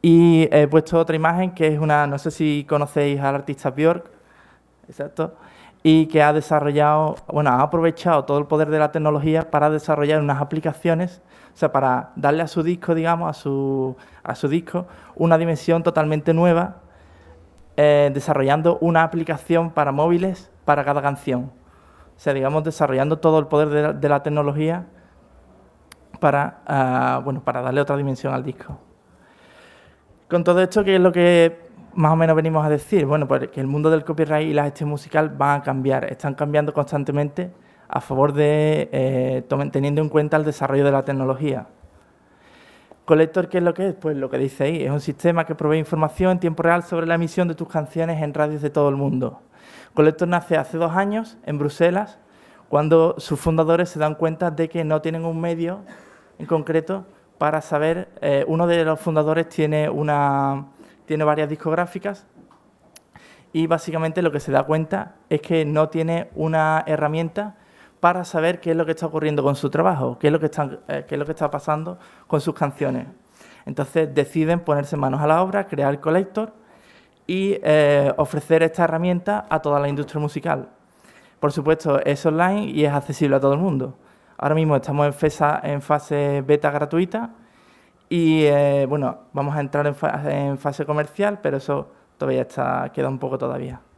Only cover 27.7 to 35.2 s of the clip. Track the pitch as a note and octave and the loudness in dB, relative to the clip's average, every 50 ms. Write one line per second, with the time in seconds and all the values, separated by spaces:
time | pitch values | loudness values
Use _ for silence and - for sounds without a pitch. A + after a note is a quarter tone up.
27.7 | B2+ C#3+ C#3+ C#3 C#3+ C#3 C#3+ C#3 C3 - - C3+ C3+ C3 B2+ C3 B2+ - - - | 0 -2 0 0 -2 -2 -2 -4 -4 -4 -4 -4 -4 -4 -6 -8 -12 -12 -14 -16
28.7 | C#3+ - _ _ _ _ _ _ _ _ _ _ _ _ _ - - - - - | -16 -18 _ _ _ _ _ _ _ _ _ _ _ _ _ -20 -20 -20 -20 -20
29.7 | - - _ - _ _ _ _ _ _ _ _ F3 F3 E3+ F3 F3 F3+ F#3 F3+ | -20 -20 _ -20 _ _ _ _ _ _ _ _ -2 2 4 4 4 4 4 4
30.7 | - G#3+ G3+ F#3+ F#3+ F#3 F3+ F#3 E3 F3 F3 F3 F3 E3+ E3 E3 E3 - - - | 2 0 2 4 4 6 6 6 6 6 6 6 8 8 6 6 4 -4 -20 -20
31.7 | - - - - - F3 D#3 D3+ D#3+ D#3+ E3 D#3+ D#3+ D#3 D#3+ D#3+ D#3+ D#3 D#3 D3+ | -20 -20 -20 -10 -2 2 2 4 4 4 4 4 4 2 2 2 0 2 2 2
32.7 | D3+ D3 - - G#3+ F#3+ C#3+ C3+ D3 D#3 D3 C3+ C#3 C3 B2+ - - C#3 C3+ C3+ | 0 0 0 0 0 2 2 2 0 0 2 0 0 -2 -2 -4 -6 -6 -4 -2
33.7 | C#3 D3 D3+ D#3+ D#3+ D#3 C#3+ - D#3 D3+ D#3+ D3 D#3 D3+ D#3 D#3+ D3 D3+ D3 C#3+ | -2 2 2 2 2 2 0 -4 -2 -2 0 0 0 -2 0 0 0 0 0 -2
34.7 | C#3+ - D#3+ D3 D3 C#3 - - - D#3 | -4 -4 -4 -4 -4 -6 -8 -2 0 0